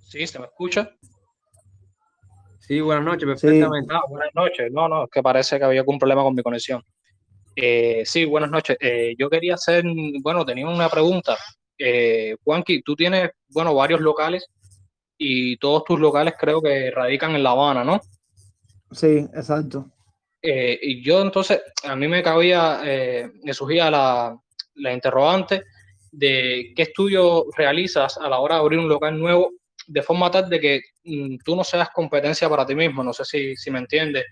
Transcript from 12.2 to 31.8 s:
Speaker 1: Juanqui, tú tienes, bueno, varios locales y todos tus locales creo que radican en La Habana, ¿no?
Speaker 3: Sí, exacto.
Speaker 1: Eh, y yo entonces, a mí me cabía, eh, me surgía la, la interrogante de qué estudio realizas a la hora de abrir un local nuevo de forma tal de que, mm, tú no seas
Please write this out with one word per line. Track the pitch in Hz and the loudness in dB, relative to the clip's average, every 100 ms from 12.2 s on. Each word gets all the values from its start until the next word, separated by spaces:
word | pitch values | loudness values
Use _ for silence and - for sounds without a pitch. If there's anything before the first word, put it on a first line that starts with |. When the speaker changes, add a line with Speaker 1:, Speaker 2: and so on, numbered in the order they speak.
| 110 110 | -2 -4
Speaker 1:
Juanqui, | - 160 170 156 | -2 -2 0 -2
tú | 135 147 | -2 0
tienes, | 170 185 175 - _ | 0 2 -2 -6 _
bueno, | 156 165 139 | -4 0 2
varios | 139 165 | 2 2
locales | 156 151 156 180 - _ _ _ _ _ _ _ | 2 0 -2 -4 -8 _ _ _ _ _ _ _
y | 143 127 123 123 | -4 -2 -2 -2
todos | 143 151 | 0 0
tus | 156 165 | 2 2
locales | 151 143 160 160 | 4 4 0 0
creo | 151 156 | 0 0
que | 156 135 127 | 2 0 -2
radican | 127 123 139 160 151 | -2 -2 -2 -2 0
en | |
La | 135 | 2
Habana, | 127 143 131 | 2 2 2
¿no? | 127 196 - _ _ _ _ _ _ _ _ | 0 -2 -4 _ _ _ _ _ _ _ _
Speaker 3:
Sí, | - 160 151 147 - | 0 2 2 0 -10
exacto. | - 151 147 139 135 _ _ _ _ _ | -4 -4 -4 -10 -14 _ _ _ _ _
Speaker 1:
Eh, | 160 135 123 120 | -4 -2 -2 -2
y | 143 123 | -4 -6
yo | 123 180 | 2 2
entonces, | 196 190 185 190 - - | 4 0 0 0 -2 -12
a | 139 135 | -8 -4
mí | 147 | 0
me | 175 | 0
cabía, | 175 165 180 175 165 143 | 2 4 4 4 2 0
eh, | 147 139 127 123 120 - | -4 -4 -2 -4 -8 -12
me | 143 | -10
surgía | 135 139 165 160 | -8 -2 2 2
la, | 151 131 123 117 117 _ - - - | 4 2 2 -2 -8 _ -20 -20 -10
la | 139 | -6
interrogante | 123 131 127 147 190 185 190 - _ _ _ _ | -4 0 2 4 2 0 -4 -6 _ _ _ _
de | 147 139 131 127 123 120 - | -2 0 2 0 -2 -6 -4
qué | |
estudio | 160 - 202 190 175 170 151 - | -4 0 0 4 4 4 0 0
realizas | 143 151 185 151 135 - | 0 0 -2 0 -2 -2
a | 151 | -4
la | 127 | -2
hora | 143 165 | 0 2
de | |
abrir | 151 160 | 2 2
un | 165 | 0
local | 147 156 156 | -2 -4 -2
nuevo | 170 175 180 - _ _ - | 0 2 2 -2 _ _ -6
de | 147 | -6
forma | - 170 180 | -2 0 2
tal | 185 185 | 2 0
de | 170 | 0
que, | 151 139 - _ | 0 0 -4 _
mm, | 170 147 139 127 - | -10 -8 -8 -8 -4
tú | 180 | -4
no | |
seas | 180 175 | -2 -2